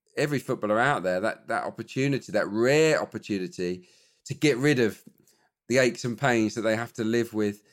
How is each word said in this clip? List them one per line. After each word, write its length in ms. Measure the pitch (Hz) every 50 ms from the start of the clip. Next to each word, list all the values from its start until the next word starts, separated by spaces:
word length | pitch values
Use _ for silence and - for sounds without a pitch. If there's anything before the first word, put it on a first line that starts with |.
| _ _ _ -
every 220 | 139 147 151 160
footballer 400 | 147 - 127 107 - 104 104 110
out 240 | 123 139 143 104 87
there 160 | 92 90 92
that, 280 | 110 113 - - _ -
that 160 | 113 104 -
opportunity, 680 | - 104 - 110 - - 135 131 139 139 120 - -
that 160 | 90 104 87 85
rare 520 | 101 107 117 127 143 151 160 160 151 -
opportunity 880 | 101 - - 107 - - 107 98 92 87 - - 90 90 90 90 - _ _ _ _ _ _ _ _
to 80 | - 139
get 240 | - - 151 131 117
rid 220 | 135 151 147 123
of 200 | 120 104 - - _ - _ _ _ _ _ _ _ _ _ _ _ _
the 100 | 117 131
aches 260 | 131 123 - - -
and 140 | 123 117 -
pains 380 | 139 135 120 113 110 107 -
that 60 | 120
they 140 | 104 110 110
have 180 | 110 117 113 -
to 100 | - 113
live 280 | 110 113 120 117 117 110
with 280 | 107 107 104 101 104 _ _